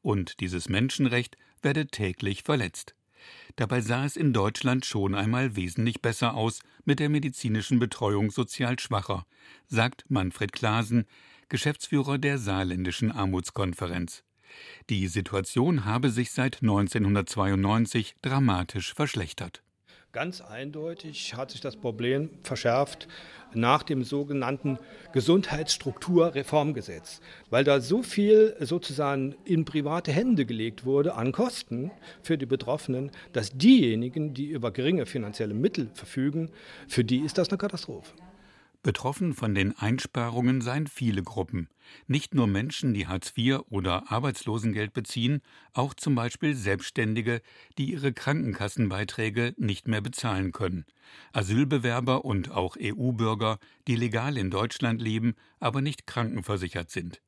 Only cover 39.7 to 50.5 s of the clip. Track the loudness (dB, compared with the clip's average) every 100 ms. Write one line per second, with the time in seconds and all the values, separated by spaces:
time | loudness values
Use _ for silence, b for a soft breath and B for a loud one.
39.7 | 2 0 0 -2 -2 -2 2 2 2 0
40.7 | -2 -4 -2 0 0 -2 -4 -2 -4 -6
41.7 | B B B B -2 0 2 4 2 -2
42.7 | -2 0 0 -2 -4 -4 0 2 2 -2
43.7 | -4 0 -2 -2 -2 -2 -4 -4 -2 0
44.7 | 0 -2 -4 -6 -2 0 0 b b b
45.7 | -4 -2 -2 0 2 0 -2 -2 0 0
46.7 | -2 -2 -2 0 0 0 -2 B B B
47.7 | -6 -4 -2 -2 -2 -2 0 -2 -2 -4
48.7 | 0 0 0 -4 -2 -2 0 -2 -2 -2
49.7 | -2 -2 -2 -4 -4 -2 -2 -2